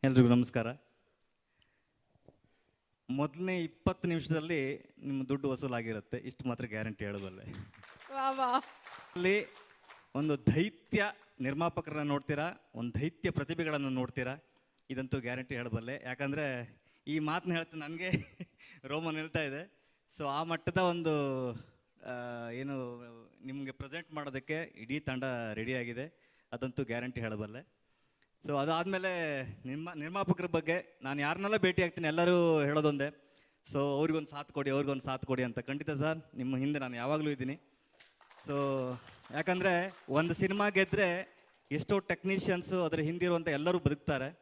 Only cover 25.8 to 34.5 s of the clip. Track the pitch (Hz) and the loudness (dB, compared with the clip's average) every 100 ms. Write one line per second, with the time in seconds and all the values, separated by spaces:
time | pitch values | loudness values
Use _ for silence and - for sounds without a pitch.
25.8 | 120 117 143 _ _ _ _ 120 131 123 | -4 -6 -8 _ _ _ _ -6 -6 -4
26.8 | 127 117 123 123 117 107 104 113 180 _ | -2 -2 -4 -4 -4 -4 -6 -10 -18 _
27.8 | _ _ _ _ _ _ - 143 143 165 | _ _ _ _ _ _ -2 0 2 0
28.8 | 170 190 185 180 160 143 123 101 127 139 | 0 0 0 0 -2 -2 -6 -10 -8 -8
29.8 | 165 165 151 185 196 170 175 165 151 175 | -8 -8 -6 -2 2 2 2 0 2 0
30.8 | - - 135 143 143 170 202 214 185 175 | -2 -12 -6 -2 0 0 2 4 4 4
31.8 | 175 170 165 160 175 180 170 156 143 151 | 0 0 0 4 6 8 8 6 4 4
32.8 | 151 143 139 147 _ _ _ _ - 143 | 4 4 0 -4 _ _ _ _ -6 0
33.8 | 143 139 156 156 151 143 143 | 2 4 4 2 -2 -10 -8